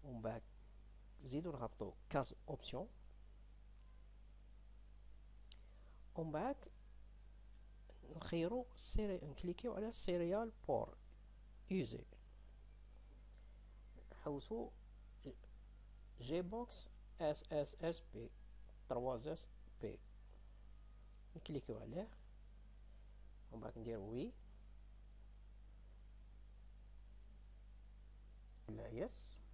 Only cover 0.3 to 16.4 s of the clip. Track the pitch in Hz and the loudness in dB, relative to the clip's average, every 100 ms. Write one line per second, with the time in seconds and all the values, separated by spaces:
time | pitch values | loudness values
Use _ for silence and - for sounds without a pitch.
0.3 | 113 - - - - - - - - 131 | 2 -4 -12 -14 -12 -12 -12 -12 -8 0
1.3 | 139 175 139 113 - 101 - - 147 131 | 2 2 2 0 2 -2 -2 6 6 6
2.3 | - - - - 127 220 - - - - | 0 -4 -2 0 0 -2 -6 -12 -10 -12
3.3 | - - - - - - - - - - | -12 -12 -12 -12 -12 -12 -12 -12 -12 -12
4.3 | - - - - - - - - - - | -12 -12 -12 -12 -12 -12 -10 -10 -10 -10
5.3 | - - - - - - - - - 160 | -10 -10 -12 -12 -14 -14 -12 -6 2 4
6.3 | 151 220 277 - - - - - - - | 6 6 4 -2 -10 -10 -8 -8 -10 -10
7.3 | - - - - - - - - 160 - | -10 -10 -10 -10 -10 -10 -10 -6 -4 4
8.3 | 170 165 247 247 - - - 208 190 151 | 6 8 6 2 -2 6 8 10 6 2
9.3 | - 175 180 240 - 214 226 - 175 170 | 2 2 4 4 4 2 4 8 10 10
10.3 | 196 226 - - 127 - - - - - | 8 6 2 8 8 8 0 -10 -10 -12
11.3 | - - - - 190 120 113 - - - | -12 -10 -10 4 6 6 2 -4 -10 -12
12.3 | - - - - - - - - - - | -12 -10 -10 -12 -12 -10 -10 -10 -12 -12
13.3 | - - - - - - - - - - | -10 -10 -10 -10 -10 -10 -10 -8 -2 2
14.3 | 143 - 226 - - - - - - - | 2 4 2 2 -2 -10 -10 -10 -8 -6
15.3 | - - - - - - - - - 123 | -6 -10 -10 -10 -12 -10 -10 -10 -6 4
16.3 | 165 | 4